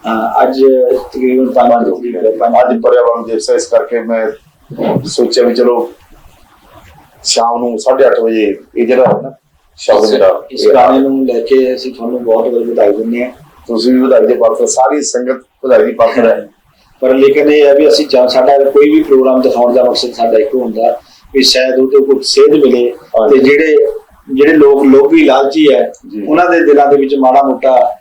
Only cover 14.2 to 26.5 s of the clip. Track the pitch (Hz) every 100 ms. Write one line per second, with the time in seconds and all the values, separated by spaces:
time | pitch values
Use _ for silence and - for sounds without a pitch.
14.2 | 107 123 113 - 117 - 135 147 - 123
15.2 | 123 123 _ _ 131 117 110 117 113 127
16.2 | 113 104 - _ _ _ _ _ 131 135
17.2 | 139 147 147 151 143 143 151 156 147 131
18.2 | 123 131 131 139 139 143 147 156 147 131
19.2 | 127 127 127 117 120 127 123 113 123 117
20.2 | 117 110 - 131 113 107 - - _ _
21.2 | _ 139 127 131 131 131 131 139 135 135
22.2 | - - - 165 135 120 120 - - 113
23.2 | 110 135 131 147 160 147 143 - _ _
24.2 | - 135 147 151 143 139 143 135 139 160
25.2 | 143 131 139 160 151 123 - - - 104
26.2 | 101 160 180